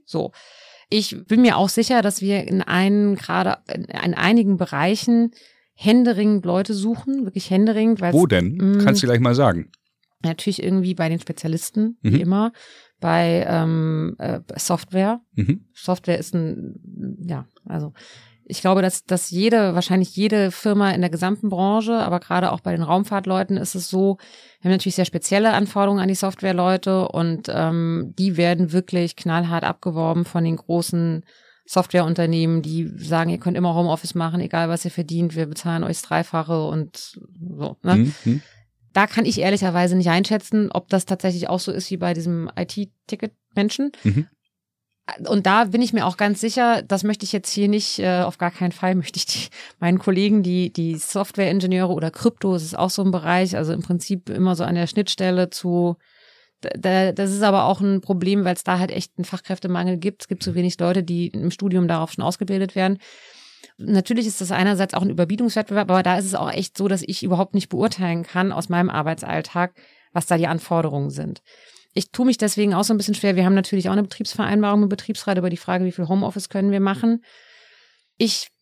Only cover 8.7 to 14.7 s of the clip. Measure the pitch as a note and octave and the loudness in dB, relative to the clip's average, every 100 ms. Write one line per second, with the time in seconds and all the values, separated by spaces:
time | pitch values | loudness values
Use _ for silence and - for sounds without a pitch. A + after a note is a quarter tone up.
8.7 | G3+ G3+ G3 B2 A#2+ B2 B2 B2+ E2+ - | 4 4 4 4 4 4 4 4 2 -4
9.7 | _ _ _ _ _ E3 E3 G#3 F#3+ F#3 | _ _ _ _ _ -4 -2 -4 -2 0
10.7 | F#3+ F3+ F3+ D#3+ E3 - D#3+ E3 D#3+ - | 0 0 0 -2 -2 -6 -8 -4 -4 -4
11.7 | G#3+ A3 A#3 A2 C#3+ F3 G3 A3+ - - | -2 -2 -2 2 2 4 2 0 -4 -18
12.7 | - _ _ E3+ E3 E3+ E3+ - E3 D#3+ | -20 _ _ 0 2 4 2 2 0 0
13.7 | D#3+ D#3+ D#3 D#3+ - - A#2 - - - | 0 0 0 -4 -4 -6 -6 -8 -8 -2